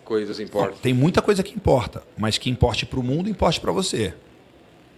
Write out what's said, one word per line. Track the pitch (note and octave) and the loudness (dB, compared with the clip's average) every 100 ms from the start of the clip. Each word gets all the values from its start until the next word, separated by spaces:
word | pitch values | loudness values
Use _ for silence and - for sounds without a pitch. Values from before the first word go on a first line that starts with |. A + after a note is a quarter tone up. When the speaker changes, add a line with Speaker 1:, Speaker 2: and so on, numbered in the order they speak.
Speaker 1:
coisas | - G#2+ G2+ G#2 | -4 -2 -2 -6
importam? | G2+ G#2 G2 | -4 -2 -2
Speaker 2:
Bom, | - | -2
tem | B2+ | 0
muita | B2+ D#3 G#3+ | 4 4 4
coisa | G#3+ F#3+ | 2 2
que | - | -2
importa, | G#3+ - C3+ G2 - - - | -2 2 2 0 -8 -12 -4
mas | G#2+ - | -2 0
que | B2+ | -2
importe | B2+ A#2+ G#2+ A#2+ | 0 0 0 -4
pro | C3 | -4
mundo, | B2 D3+ G3+ | -2 -2 -2
importe | F#3+ F#3+ - | 0 2 2
pra | - | 0
você. | E3+ F#3 E3 F#2 - - - _ - - - - | 0 0 -2 -2 -6 -18 -20 _ -20 -20 -20 -20